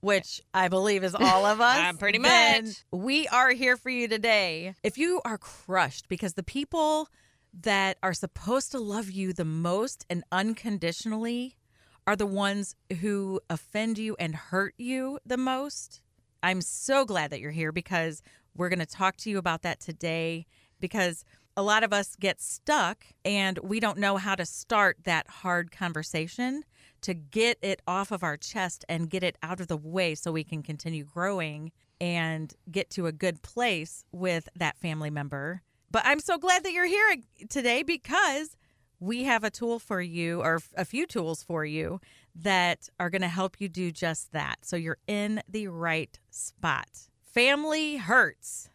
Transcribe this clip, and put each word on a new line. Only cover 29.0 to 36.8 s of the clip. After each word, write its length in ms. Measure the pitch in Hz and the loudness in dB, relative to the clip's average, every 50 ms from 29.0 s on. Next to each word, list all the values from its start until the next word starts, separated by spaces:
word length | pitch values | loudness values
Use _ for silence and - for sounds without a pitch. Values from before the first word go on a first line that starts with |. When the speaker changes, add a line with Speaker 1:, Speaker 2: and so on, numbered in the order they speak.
| 170 160 | -2 -2
Speaker 1:
get 120 | 175 190 180 | -2 -2 -2
it 140 | 180 - _ - | -2 -2 _ -6
out 180 | 160 180 185 | -8 -6 -6
of 80 | 180 160 | -4 -4
the 80 | 170 | -4
way 380 | 151 147 156 165 190 185 170 156 | -6 -4 -4 0 0 0 0 0
so 180 | 151 - 170 160 | -2 -4 -4 -4
we 100 | 160 156 | -4 -4
can 200 | - 165 156 151 | -4 -8 -8 -6
continue 420 | - 156 147 - 165 165 156 143 | -8 -10 -8 -6 -6 -6 -6 -8
growing 680 | 147 _ 170 175 196 202 185 165 156 151 151 151 165 _ _ _ _ _ _ | -8 _ -2 -2 0 0 -2 -4 -4 -6 -8 -12 -12 _ _ _ _ _ _
and 540 | 175 175 175 170 165 160 160 160 160 151 - _ _ - | -2 -2 0 0 0 -2 -2 -4 -6 -8 -10 _ _ -6
get 180 | 160 196 190 _ | -4 -4 -4 _
to 180 | - - 175 | -4 -4 -4
a 60 | 165 156 | -4 -2
good 300 | 151 - 185 170 - - | -2 -2 -2 -2 -4 -12
place 640 | - - 233 247 240 196 165 156 170 - - - _ | -10 -2 0 0 0 0 0 -4 -8 -12 -18 -18 _
with 380 | - 180 185 185 170 165 160 - _ | -10 -4 -2 0 0 -2 -4 -8 _
that 220 | 175 175 151 - _ | -4 -4 -4 -4 _
family 320 | - 170 156 156 151 151 | -6 -6 -4 -4 -4 -4
member. 500 | 151 147 143 143 143 139 139 151 180 185 _ _ _ _ _ _ | -4 -4 -6 -6 -6 -6 -6 -6 -8 -10 _ _ _ _ _ _
But 120 | - 226 - | -2 2 4
I'm 120 | 254 285 302 | 4 4 2
so 200 | 302 - 359 320 | 2 0 -2 0
glad 260 | 277 370 359 370 311 | 4 4 4 4 4
that 80 | 381 339 | 0 0
you're 140 | 349 | 2